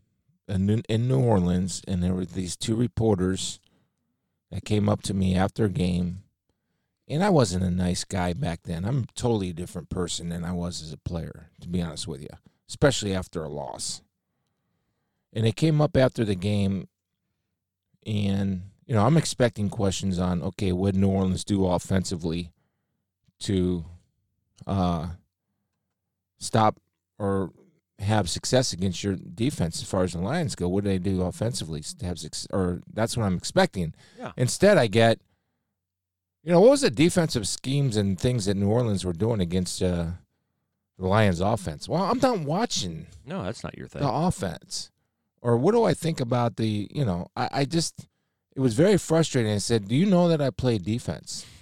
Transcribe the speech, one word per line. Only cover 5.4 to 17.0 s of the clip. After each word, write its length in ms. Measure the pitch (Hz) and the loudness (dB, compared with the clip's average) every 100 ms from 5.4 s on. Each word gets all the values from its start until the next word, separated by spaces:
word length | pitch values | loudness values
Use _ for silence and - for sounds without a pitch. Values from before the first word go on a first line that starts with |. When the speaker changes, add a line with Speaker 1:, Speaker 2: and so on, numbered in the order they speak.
| 98 - | 0 0
Speaker 1:
a 40 | 110 | -2
game, 520 | 92 90 90 90 90 - _ _ _ _ _ _ _ _ | 0 0 0 -2 -6 -14 _ _ _ _ _ _ _ _
and 140 | 139 | -2
I 60 | 202 | 4
wasn't 340 | 170 110 90 | 4 4 2
a 60 | 92 | 0
nice 340 | 90 90 90 | 0 0 -2
guy 280 | - 92 90 | -4 -2 -2
back 280 | 85 131 85 | -2 -4 -6
then. 220 | - 85 | -6 -6
I'm 160 | 95 139 | -2 -2
a 100 | 110 | -4
totally 380 | - 123 113 92 | -4 0 0 -2
different 380 | 82 87 - - | -6 -10 -10 -8
person 380 | - 87 - 85 | -6 -4 -4 -6
than 160 | 85 | -6
I 80 | 85 | -6
was 280 | 90 87 80 | -4 -6 -8
as 100 | 80 | -12
a 60 | 80 | -12
player, 520 | - 87 76 - 82 _ | -8 -8 -8 -14 -20 _
to 80 | - | -6
be 140 | 90 | -4
honest 240 | 85 73 - | -4 -6 -10
with 160 | 71 | -10
you, 60 | 71 - _ _ _ | -14 -18 _ _ _
especially 460 | - - - 104 | 2 2 2 -2
after 280 | 95 90 87 | -4 -4 -8
a 60 | 78 | -8
loss. 540 | 73 67 - - - _ _ _ _ _ _ _ _ _ _ _ _ _ | -8 -10 -10 -10 -10 _ _ _ _ _ _ _ _ _ _ _ _ _
And 120 | 117 | 0
they 80 | 113 | 0
came 280 | 107 156 151 | 2 2 4
up 160 | 151 135 | 4 4
after 280 | 131 - | 2 2
the 100 | 110 | 0
game, 540 | 95 95 104 98 98 - _ | 0 0 2 2 0 -6 _